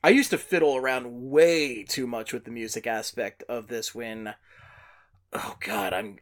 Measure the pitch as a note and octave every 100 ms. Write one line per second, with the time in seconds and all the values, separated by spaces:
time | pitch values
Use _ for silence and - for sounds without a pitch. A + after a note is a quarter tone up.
0 | D#3 C4 C4+ E3+ - E3+ D#3 C3 C3 C3
1 | B2 A#2+ B2+ D3 E3+ E3 D3 A#2 G2+ -
2 | B2 A#2 A2+ A#2+ - A#2 A2 A#2 A#2 A2
3 | A2 - G2+ - - A#2+ G#2+ A#2 A2 A#2+
4 | A#2 A2 G#2+ G#2+ _ - - - - _
5 | _ _ _ - - - - G#3+ F#3+ -
6 | G#3+ F#2+